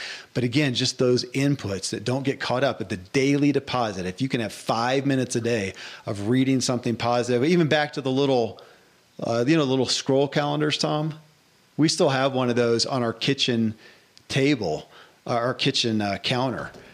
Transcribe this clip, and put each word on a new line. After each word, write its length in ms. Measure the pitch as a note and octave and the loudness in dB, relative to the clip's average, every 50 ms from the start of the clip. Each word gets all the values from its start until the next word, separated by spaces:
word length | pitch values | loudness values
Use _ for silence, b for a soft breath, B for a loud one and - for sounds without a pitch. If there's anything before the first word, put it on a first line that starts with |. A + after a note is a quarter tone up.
| B B B B B B - | B B B B B B -4
But 100 | - A#2+ | -2 -2
again, 300 | B2+ A#2 D3 D3+ C#3 A#2+ | 0 0 0 0 0 0
just 240 | G#2 C3+ B2+ - - | 0 -2 -2 0 0
those 260 | C3 B2 B2 A#2+ - - | 2 2 2 2 0 -2
inputs 580 | - C#3 C#3 C#3+ C#3+ - - G2+ G2 F#2 - - - | -2 0 0 0 0 0 -2 -4 -6 -6 -6 -6 -8
that 120 | A2 G2+ | -6 -4
don't 200 | A#2 B2 C3+ C3+ | -4 -4 -2 -2
get 160 | C#3 B2 - | -4 -4 -4
caught 220 | - - B2 B2+ C#3 | -4 -4 -2 0 0
up 200 | C3 A2 - A2 | 0 0 -2 -6
at 80 | F#2+ | -8
the 80 | A2 F2+ | -8 -8
daily 540 | F2+ - - C#3 C3 C#3 C#3+ C#3+ C#3+ C#3+ C#3 | -8 -4 -2 0 2 2 2 4 4 2 2
deposit. 520 | C#3 - - - B2+ A#2+ A2 G2 F#2 F2+ | 2 -2 -2 -2 -2 -2 -2 -2 -4 -6
If 160 | F#2 F2+ - | -6 -4 -4
you 80 | C3 C3+ | -4 -2
can 140 | - B2+ A2+ | -2 -2 -4
have 100 | G2 - | -4 -8
five 540 | - - - B2 A2+ A#2 B2 C3+ C#3 C3+ | -6 -4 -2 0 0 0 0 0 0 0
minutes 280 | C#3 C3+ C3 B2+ - - | 0 0 0 0 -2 -2
a 60 | A#2+ | -2
day 320 | A2 A#2 A#2+ A2+ G2 F#2+ F#2+ B B B B B B | -2 0 0 0 -2 -4 -6 B B B B B B
of 240 | - A2 G2+ G2+ G#2 | -8 -6 -4 -2 0
reading 320 | B2 C3 C3 C3 C3+ C3 | 2 2 4 4 2 2
something 340 | - - B2+ A#2+ A#2+ B2+ A2+ | 0 0 -2 -2 -2 -2 -4
positive, 480 | A2 - A#2+ A#2+ B2 A#2+ A2+ B2 A#2+ C3 | -2 0 0 0 0 2 2 2 2 2
even 260 | D#3 F3+ F3 E3+ C#3 | 4 4 4 4 4
back 260 | D3+ D3+ D3 D3 - | 2 2 0 0 -4
to 80 | D#3 C3 | -4 -4
the 80 | C3+ | -2
little, 500 | C3 C3+ C#3+ C#3 C3+ B2 A#2 G#2+ G#2 B B B B B B B B B B _ _ - | 0 2 2 2 2 2 0 0 -4 B B B B B B B B B B _ _ -8
uh, 280 | - - A#2 A#2 B2 | -4 -2 0 0 2
you 100 | C3 E3 | 2 4
know, 80 | E3 D3 | 2 2
little 220 | B2+ C3 C3+ B2+ | 2 2 0 0
scroll 420 | - - - - - C3+ C3+ C#3+ C#3 | 0 -2 -2 0 2 2 2 2 2
calendars, 480 | - D3+ D3 D3 D3 D3 D3+ D3+ C#3+ | 0 0 0 0 0 0 0 0 0
Tom. 380 | - - D3+ D3+ D3+ D3+ D#3+ D3+ - - _ _ _ _ _ _ _ _ _ _ - | 0 -2 -2 -2 -2 -2 -4 -6 -8 -14 _ _ _ _ _ _ _ _ _ _ 2
We 100 | D3 D#3+ | 2 2
still 220 | D3+ - F#3 D3 | 4 4 2 4
have 240 | C3+ C3 C3 C#3 B2+ | 4 4 2 2 2
one 160 | B2+ B2+ B2 | 2 0 2
of 60 | A#2+ | 2
those 280 | B2 A#2+ A#2 A#2 A#2 A2+ | 2 4 4 2 2 0
on 180 | - C#3+ C3 A#2+ | 0 -2 -2 -2
our 120 | A#2 A2+ | -2 -2
kitchen 600 | - - - C#3 C3+ - - A#2+ A#2 A2+ A2 G#2+ B B B B B B B B B - - | -2 0 0 0 0 0 0 2 2 0 0 -2 B B B B B B B B B -12 -6
table, 600 | - C#3 C3+ C#3+ D3+ B2 G#2 E2 D#2 D2+ - B B B B B B B _ | -2 0 2 2 2 0 0 -2 -4 -4 -6 B B B B B B B _
uh, 40 | - | -4
our 240 | B2 A#2 A#2 B2+ B2+ | -2 -2 -2 -2 -2
kitchen, 480 | B2+ - C#3 C3 - - A#2 A2 G#2+ G#2 | -2 -2 0 0 0 0 0 0 0 -2
uh, 160 | G2+ G2 F#2+ | -2 -4 -4
counter. 520 | - - C3 B2 B2+ C3+ A2 E2 C2+ - B B B B | -4 -2 -2 -2 -2 -2 -4 -6 -8 -10 B B B B